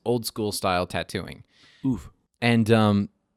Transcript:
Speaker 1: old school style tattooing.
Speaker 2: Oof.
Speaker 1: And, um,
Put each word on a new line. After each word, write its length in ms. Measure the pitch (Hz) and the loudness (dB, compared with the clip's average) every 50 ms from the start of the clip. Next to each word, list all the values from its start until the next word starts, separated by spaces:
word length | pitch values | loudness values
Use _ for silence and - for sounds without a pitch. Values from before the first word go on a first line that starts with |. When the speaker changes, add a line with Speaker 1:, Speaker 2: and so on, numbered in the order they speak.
| - | -4
Speaker 1:
old 220 | 117 123 120 110 | -2 -2 -2 -4
school 260 | - - - 107 104 | -6 -6 -4 -4 -4
style 340 | 95 - - 98 92 90 90 | -4 -2 -2 -2 0 0 -2
tattooing. 600 | - - 87 82 - - 98 82 76 - - - _ _ _ _ _ _ _ - | -4 -6 -8 -8 -6 -8 -8 -8 -8 -14 -18 -20 _ _ _ _ _ _ _ -4
Speaker 2:
Oof. 240 | 135 123 90 - - _ _ _ _ _ - | -4 -4 -4 -6 -16 _ _ _ _ _ -4
Speaker 1:
And, 280 | 120 117 117 117 110 104 | 0 2 2 2 4 4
um, 380 | 113 113 110 104 104 101 101 - _ _ _ _ _ | 4 4 4 4 4 2 0 -2 _ _ _ _ _